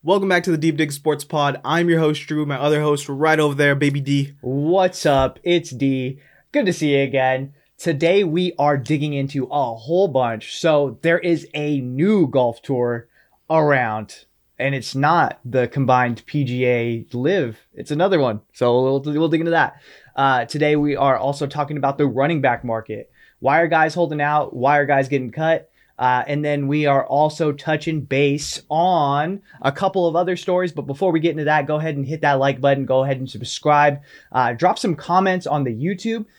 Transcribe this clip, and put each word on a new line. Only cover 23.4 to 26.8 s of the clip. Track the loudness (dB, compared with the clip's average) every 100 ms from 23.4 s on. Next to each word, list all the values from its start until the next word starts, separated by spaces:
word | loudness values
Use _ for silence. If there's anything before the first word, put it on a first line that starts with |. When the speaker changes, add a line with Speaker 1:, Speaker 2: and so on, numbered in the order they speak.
Speaker 2:
Why | 0 2
are | 2
guys | 2 2
holding | 0 -2 0
out? | 0 0 -2
Why | -2 2 2
are | 4
guys | 2 2
getting | -2 -4
cut? | -4 -2 -2 -4 _ _ _
Uh, | 0 0 -2
and | -4
then | -2 -2 0
we | 0